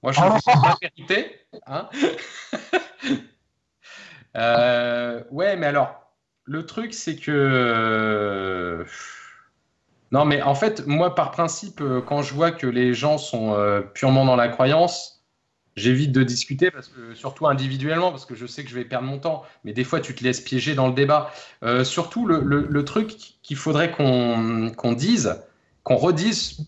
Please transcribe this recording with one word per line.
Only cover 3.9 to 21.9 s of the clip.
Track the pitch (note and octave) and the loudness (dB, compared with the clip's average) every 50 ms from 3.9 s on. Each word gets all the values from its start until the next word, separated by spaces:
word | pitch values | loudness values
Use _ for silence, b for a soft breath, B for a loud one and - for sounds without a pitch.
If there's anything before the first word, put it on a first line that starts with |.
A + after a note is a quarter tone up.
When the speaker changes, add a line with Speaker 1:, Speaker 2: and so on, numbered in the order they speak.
| B B B B B B B B _ | B B B B B B B B _
Speaker 1:
Euh, | A2+ A2+ A#2 A#2 A#2 A#2+ B2 B2 A#2+ A#2+ A#2+ A#2+ A#2+ A#2+ A#2+ A#2+ A#2 - - | -2 0 2 4 4 4 4 2 2 0 -2 -2 -4 -4 -6 -8 -10 -12 -12
ouais, | C3 D3 F3+ G3+ G3 | -6 -2 -2 0 0
mais | F3+ D#3+ | 0 -2
alors, | D3 C#3+ D3 B2+ A2+ - - _ _ _ _ _ _ _ _ _ | 0 2 0 0 -2 -4 -16 _ _ _ _ _ _ _ _ _
le | - C#3 D#3 E3 | -10 -8 -8 -8
truc, | - - - A3 A3+ - | -8 -10 -10 -10 -8 -10
c'est | - - - D#3 | -10 -8 -8 -8
que, | - - - D3+ | -8 -6 -2 2
euh, | C#3+ C#3 C3+ C3+ B2+ B2 A#2+ A#2 A2+ A2+ A2 A2 A2 A2 A2 G#2+ G#2 G#2 G#2 G2+ F#2+ F#2+ F#2+ F#2 F2+ F2+ F2 E2+ E2 E2+ B B B B B B B B B B B B B B _ _ _ _ _ _ _ _ _ _ _ A#2+ | 2 4 4 4 4 2 2 2 2 2 0 0 0 0 0 0 0 0 -2 -2 -4 -4 -4 -4 -4 -4 -6 -6 -8 -10 B B B B B B B B B B B B B B _ _ _ _ _ _ _ _ _ _ _ 0
non, | C3+ D3+ | 2 2
mais | D3 C#3+ C#3 B2 | 2 2 0 2
en | C#3 C#3 | 0 0
fait, | - - A3 G#3+ - - | 2 0 -2 -2 -2 -4
moi, | C#3+ C#3+ D#3 F3 F3+ F3 | -2 0 2 2 2 2
par | F3 D#3 - | 0 -2 -2
principe, | - - E3+ D#3+ - - - G3 - - | 0 -2 -2 -2 -2 -8 -12 -14 -10 -6
euh, | D3 C3+ B2+ B2+ | -4 -2 -2 -2
quand | B2+ - D3 D3 C#3+ | -2 -2 -2 -2 -2
je | C#3 C#3 | -4 -2
vois | C#3 E3 E3+ | 0 0 0
que | D#3+ E3 - | 0 -2 -4
les | B2+ A#2+ B2 B2 B2 B2 | -2 0 2 2 2 2
gens | A#2 C3 D3+ D3+ D3 | 2 2 0 0 0
sont, | - - - A#2 A2 A2 G#2 | -2 -6 -6 -4 -2 0 0
euh, | G#2 G#2 G#2 G2+ G2+ | 2 2 2 2 0
purement | G2+ - - - - C3+ C3 C3+ C3+ | -2 -6 -8 0 2 4 4 6 6
dans | C3 B2+ | 4 4
la | B2 A#2+ A#2 | 4 2 0
croyance, | A#2 - C3 C3+ D3 D#3+ F3 F3 - - - - _ _ _ _ _ _ _ _ _ _ _ _ _ | 2 2 2 4 4 4 4 2 0 -6 -12 -14 _ _ _ _ _ _ _ _ _ _ _ _ _
j'évite | G2+ G2+ A#2+ B2+ C3 D3 C#3+ B2+ | -2 0 2 2 2 2 2 4
de | C3+ C3 | 4 2
discuter, | A#2+ B2 B2 - - C#3 C3+ E3+ F3+ | 2 0 -6 -4 -6 -2 0 0 0
parce | - C3+ B2+ - | 0 -4 -20 -20
que, | _ B2+ A#2 A#2 A#2 | _ -20 -18 -18 -18
surtout | - - - - - D#3 | -14 -14 -14 -10 -2 0
individuellement, | D3+ C#3 C3+ C3+ C3 C3+ C3+ C3+ D3+ D#3+ E3 F3+ F#3 | 2 2 2 0 -2 -4 -4 -2 -2 0 2 0 0
parce | D#3+ C3 - | -2 -4 -14
que | - B2 | -16 -14
je | G#2+ B2 | -14 -12
sais | A#2+ - - C#3+ | -14 -12 -14 -14
que | B2+ | -12
je | A#2+ | -10
vais | B2 A#2+ | -10 -8
perdre | A#2 C3 B2 B2+ | -6 -6 -6 -4
mon | C3+ C#3 C#3 | -4 -8 -6
temps. | C#3 E3+ D#3+ D3 B B B B B | -4 -4 -4 -4 B B B B B
Mais | G#2 G#2 | -10 -4
des | A#2+ B2+ | -4 -2
fois, | - - D#3+ | -2 -2 -4
tu | - - C3 | -4 -6 -10
te | - A#2+ | -4 -2
laisses | B2+ B2 B2+ | -2 -2 -2
piéger | - - - B2+ A2+ D3 D#3 | -4 -4 -4 -2 -2 -2 0
dans | C3+ C3 C3 | 2 2 2
le | B2+ | 4
débat. | C3 C#3+ C#3 D3+ D3+ D3 B B B B B B B - | 2 2 4 4 2 2 B B B B B B B -2
Euh, | A#2 A#2+ B2+ B2+ | 0 2 2 2
surtout, | B2+ | 0